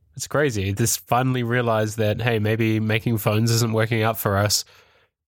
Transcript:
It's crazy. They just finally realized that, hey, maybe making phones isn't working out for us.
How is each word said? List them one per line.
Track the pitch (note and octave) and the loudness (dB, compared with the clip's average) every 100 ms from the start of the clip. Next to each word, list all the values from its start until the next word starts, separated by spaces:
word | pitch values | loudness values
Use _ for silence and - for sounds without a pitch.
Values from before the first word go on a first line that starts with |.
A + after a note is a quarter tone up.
| _ - | _ -16
It's | - | -6
crazy. | C3+ D3 A2 | -2 0 -2
They | G2 | -4
just | G2+ A#2 - - | -2 -2 -2 -2
finally | A#2+ C3 B2+ | 0 0 -2
realized | A#2 B2 A#2 A2 A2 G#2+ | 0 0 0 0 0 0
that, | G#2+ G#2 | -2 0
hey, | A#2+ A2+ | 0 0
maybe | G#2+ A2+ A2+ A2 | 0 0 2 0
making | A2 A2 B2 A2+ | 0 0 0 0
phones | A2+ G#2 A2+ | 0 2 2
isn't | A2+ A2+ | 2 0
working | A2 A2 A#2 | 0 0 2
out | A2 A2+ | 0 0
for | A2 G2 | 0 2
us. | G#2 - - - _ _ _ _ | 2 0 -4 -16 _ _ _ _